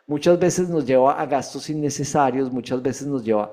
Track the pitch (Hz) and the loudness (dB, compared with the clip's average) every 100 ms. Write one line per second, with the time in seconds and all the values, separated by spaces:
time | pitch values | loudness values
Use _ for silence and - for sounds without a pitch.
0 | - 143 165 175 175 - 180 170 123 131 | -6 0 4 4 4 2 0 0 2 4
1 | 131 - 147 139 123 139 - 151 147 127 | 4 2 0 -2 -4 -10 -8 -4 -4 -4
2 | 139 156 135 127 135 127 117 127 131 - | -2 0 2 0 -2 -4 -4 -4 -4 -6
3 | 143 139 110 107 104 | -6 -4 0 0 -2